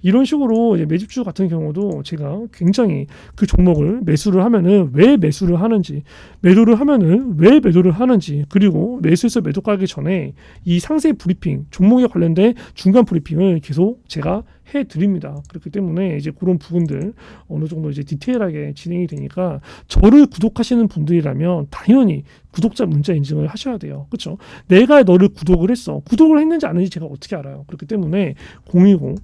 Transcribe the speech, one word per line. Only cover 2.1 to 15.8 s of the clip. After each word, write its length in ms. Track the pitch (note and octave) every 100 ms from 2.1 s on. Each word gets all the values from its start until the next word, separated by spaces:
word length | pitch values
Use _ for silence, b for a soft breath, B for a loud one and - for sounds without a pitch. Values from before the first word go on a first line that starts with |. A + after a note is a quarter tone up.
| D#3+ C#3+ F3 A3+
굉장히 520 | _ F3 G3 A3+ D3 C#3+ B B -
그 100 | -
종목을 540 | - F3+ D#3+ D3 A3+
매수를 400 | F#3 D#3 G#3+ F#3
하면은 480 | G3+ A3+ F3 G3+ E3
왜 240 | B2+ G#3+ C#4+
매수를 420 | E3+ D3 F#3 E3+
하는지, 440 | G#3 A3+ F3 C#3+ - B B B
매도를 400 | F3+ F#3+ A3+ A3+
하면은 540 | C#4 C#4 E3+ F#3+ C4 D#3+
왜 240 | E3+ D4
매도를 320 | A3 E3+ F#3
하는지, 540 | E3 B3+ A#3 - D3 C#3+
그리고 500 | G3+ G3+ D#3 F#3 B3
매수해서 400 | - - A#3+ A#3+
매도 180 | D#3 D3
가기 260 | G#3 G3+ F#3
전에 460 | - C#3+ F#3 C#3 - b b
이 160 | - F3
상세 320 | F3 D#4 D#4+
브리핑, 540 | A#3+ F3+ F3+ F3 C#3 D3
종목에 360 | - F#3 B3 B3
관련된 480 | F#3 E3 E3 G#3 A#3+ B
중간 320 | - F#3 G#3
브리핑을 560 | B3 E3+ D3 D#3 F#3+ E3
계속 420 | D3 D3 F#3+ B3 _
제가 340 | E3 D3 F#3+ A#3 b _
해드립니다. 680 | C#4+ C4+ D#3 G3 F#3 D3 C#3+ C#3+
그렇기 220 | - E3
때문에 460 | G3+